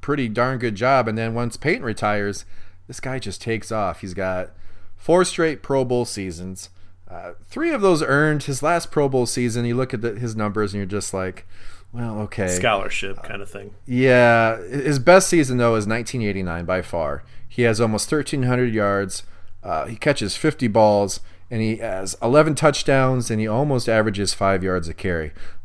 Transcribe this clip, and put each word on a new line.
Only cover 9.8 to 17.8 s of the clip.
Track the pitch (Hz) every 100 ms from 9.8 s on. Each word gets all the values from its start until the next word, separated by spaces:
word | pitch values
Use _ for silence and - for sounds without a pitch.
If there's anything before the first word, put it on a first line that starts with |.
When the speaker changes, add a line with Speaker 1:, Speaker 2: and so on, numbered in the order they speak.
| 131
Speaker 1:
at | 120
the, | 117
his | 107 120 110
numbers, | 107 101 104
and | 101
you're | 98
just | 104 -
like, | 95 92 92 - - - - -
"Well, | 117 120 107
okay." | 107 - 95
Speaker 2:
Scholarship | 90 127 101 98 - 98 98
Speaker 1:
Uh, | -
Speaker 2:
kind | 107
of | 98
thing. | 101 101 - -
Speaker 1:
Yeah. | 123 131 123 120 117 113 113
His | 90 135 135 139
best | 123 185 185
season, | 175 139 123
though, | 117 113
is | 101
nineteen | 113 117 131
eighty-nine | 107 98 92 85 85
by | 92
far. | 87 85 76 71 - - -
He | -
has | 120 107